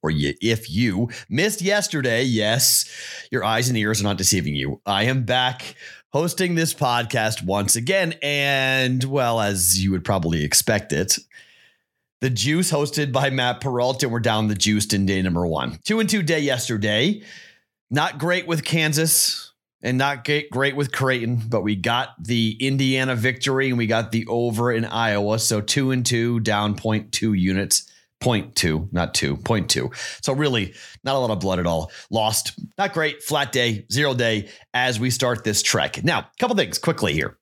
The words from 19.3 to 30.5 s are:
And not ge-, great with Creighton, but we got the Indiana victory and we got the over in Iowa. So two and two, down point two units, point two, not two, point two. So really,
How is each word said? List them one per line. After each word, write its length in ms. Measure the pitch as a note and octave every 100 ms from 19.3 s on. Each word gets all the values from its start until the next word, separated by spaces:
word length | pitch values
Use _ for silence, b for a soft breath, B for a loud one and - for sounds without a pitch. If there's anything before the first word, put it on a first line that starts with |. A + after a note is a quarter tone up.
| - - _ _ _
And 180 | A#2+ B2+
not 260 | C#3 C#3 A#2
ge-, 240 | D3 D3
great 240 | C3 C#3 C#3
with 160 | C#3
Creighton, 520 | - C3+ B2+ A#2 A#2 A2
but 140 | A#2
we 140 | G2+ G2+
got 400 | A2+ A#2+ C3 -
the 380 | F#2 A#2+ A2+ A2
Indiana 560 | C3+ C3+ C3 C3 C3 A#2+
victory 540 | B2+ A#2+ C#3 C3+ C3+
and 80 | A#2+
we 80 | A2
got 260 | A2 A2+
the 140 | A2+ -
over 460 | A#2+ A#2+ A2 B2
in 120 | A2+
Iowa. 540 | A2+ A2 A2+ G2+ G2+ A2+
So 240 | - G#2+
two 300 | G#2 C#3+ C3
and 120 | B2+
two, 360 | A#2 A#2+ A#2 A#2+
down 360 | A2 G#2 G#2 G2+
point 360 | A2+ G#2+ G#2
two 220 | - A2
units, 540 | G2+ F#2 F#2+ G2+ - - b b _
point 360 | B2+ A2 - -
two, 340 | - D#2 F#2
not 220 | F2+ E2+
two, 240 | - C#2+ C#2
point 320 | - A2 -
two. 220 | C2 B1 B B B
So 100 | -
really, 400 | C#3 D3